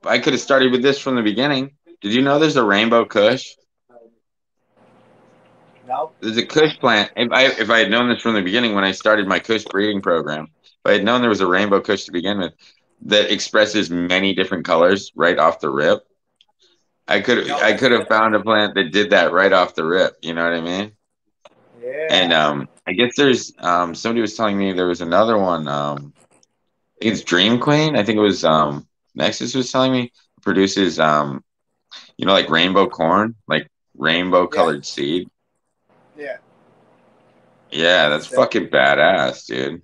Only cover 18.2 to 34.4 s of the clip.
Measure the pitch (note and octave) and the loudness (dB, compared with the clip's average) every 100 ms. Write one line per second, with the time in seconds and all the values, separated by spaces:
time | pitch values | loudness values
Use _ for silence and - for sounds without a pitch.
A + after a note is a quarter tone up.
18.2 | A2 G#2+ G2+ G#2+ G#2 F#2+ E2+ G2+ G#2 F#2+ | 2 0 0 0 0 -2 -2 0 2 2
19.2 | E2 E2+ G2 F#2+ F2+ - D#2+ F#2 E2+ _ | 2 2 4 4 2 -2 -2 0 0 _
20.2 | D#2+ E2+ E2+ E2+ E2 F#2 G#2 _ _ _ | -10 -4 -4 -4 -6 -6 -8 _ _ _
21.2 | _ _ _ _ _ A#2+ A#2+ C#3+ D#3+ F#2 | _ _ _ _ _ -16 -14 -10 -2 0
22.2 | F2+ D#2+ D2+ C#2+ C2 _ - F#2 A#2+ B2+ | 2 2 2 -2 -8 _ -8 -2 -2 2
23.2 | C#3+ A#2 - - F2 F2 F2 D#2+ A2+ A#2 | 2 2 -2 -6 -2 0 0 -4 -4 -2
24.2 | G#2+ - A2 G2 G2 F2+ F2+ E2+ E2+ F2+ | -4 -2 -4 -2 -2 0 -2 -2 0 2
25.2 | A2 A2 F#2+ E2 D2+ C#2+ D2 C#2+ C#2+ _ | 2 2 0 -2 -4 -4 -4 -8 -12 _
26.2 | _ _ _ _ _ _ _ _ G#2+ G2+ | _ _ _ _ _ _ _ _ -4 -4
27.2 | - F2 G2+ A#2+ C3+ D3 D#3 C3+ G2+ G#2+ | -2 0 2 0 2 0 2 -2 0 2
28.2 | G#2 F#2 E2+ D#2 D2+ C#2+ - _ _ - | 2 2 2 2 0 -4 -12 _ _ -4
29.2 | E2+ - A#2+ C3 B2 C3 C3 B2+ B2 _ | -4 -4 -8 -6 -4 -2 0 -2 -4 _
30.2 | _ _ - F#2+ G2 G2+ F#2 D#2 D#2 D2+ | _ _ -2 0 2 2 -2 2 2 2
31.2 | D2 C2 _ _ _ _ _ - - - | -2 -8 _ _ _ _ _ -20 -20 -8
32.2 | - F#2+ - E2 F2 F#2 F#2 - D#2+ F#2 | 0 0 2 0 2 2 0 0 0 0
33.2 | A2 A#2 - D2+ - _ _ - D2+ E2+ | 0 -6 -6 -6 -6 _ _ -6 -2 -2
34.2 | F#2 F2+ | 2 0